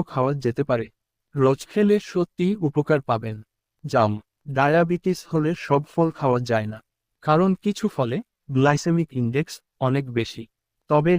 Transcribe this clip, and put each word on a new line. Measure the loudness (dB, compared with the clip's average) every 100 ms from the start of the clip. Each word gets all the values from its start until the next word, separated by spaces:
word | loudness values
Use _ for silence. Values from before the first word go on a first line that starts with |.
| -2
খাওয়া | -2 -2 -2 -2
যেতে | -2 -2
পারে। | -2 -4 _ _ _ _ 0
রোজ | 2 2 -2
খেলে | 0 2 2 0
সত্যিই | -4 -4 -2 -2 0 -2
উপকার | -2 0 0 0
পাবেন। | -4 -4 -10 -16 _ _ _
জাম। | -2 2 2 0 -8 _ -6 0
ডায়াবেটিস | 2 2 2 0 -2 -4 -2
হলে | -2 0 -4 0
সব | -2 0
ফল | -2 -2 0
খাওয়া | -2 -2 0
যায় | -2 -4
না, | -10 _ _ _ _
কারণ | 0 2 2 0
কিছু | -2 -2 -4 -2
ফলে | -4 -4 -8 _ -4 2
গ্লাইসেমিক | 2 2 0 0 0 -2
ইনডেক্স | -2 -2 -4 -10 _ _ -2
অনেক | -2 -2 -4
বেশি। | -6 -8 -18 _ _ _ _
তবে | 0 2